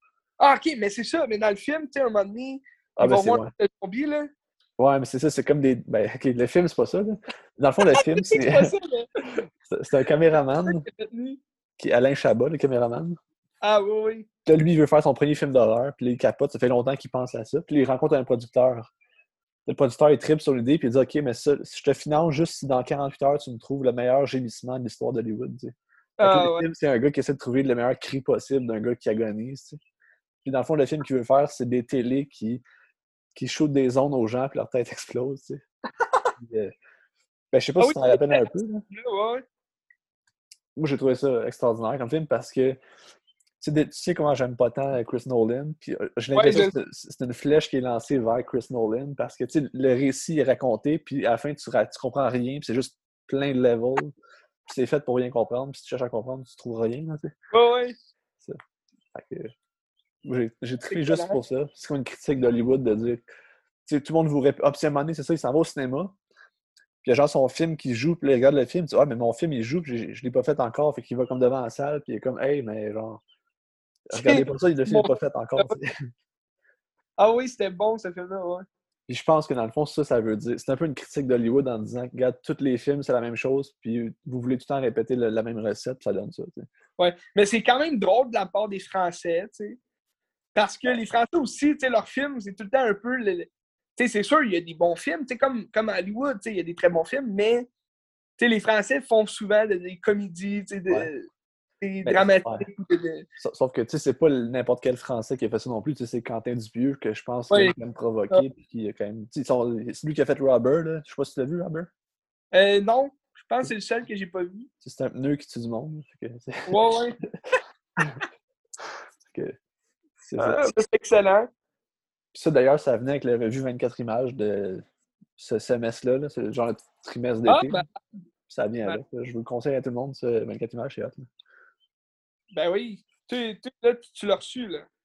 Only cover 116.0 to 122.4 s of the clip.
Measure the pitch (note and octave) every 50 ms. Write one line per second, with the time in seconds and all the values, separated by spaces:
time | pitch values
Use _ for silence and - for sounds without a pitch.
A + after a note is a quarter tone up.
116 | D3+ _ _ _ - A#2 A#2+ A#2+ - C3 - - - F3+ F#3 G#3 A3+ A3+ A3+ A#3
117 | A#3+ - - - - - - - - - - - - - - _ _ _ _ -
118 | D#3+ D3+ - - - - - _ _ _ _ _ _ _ - - - - - -
119 | - - _ _ _ _ _ - - - B2+ - _ _ _ _ _ _ _ _
120 | _ _ _ _ _ - - - - - - - D4 A#3+ - - - - - -
121 | - - A#3 G#3 G3+ G3 F#3+ G#3 A#3 B3 _ _ _ _ _ _ _ _ _ _
122 | _ _ _ _ _ _ - -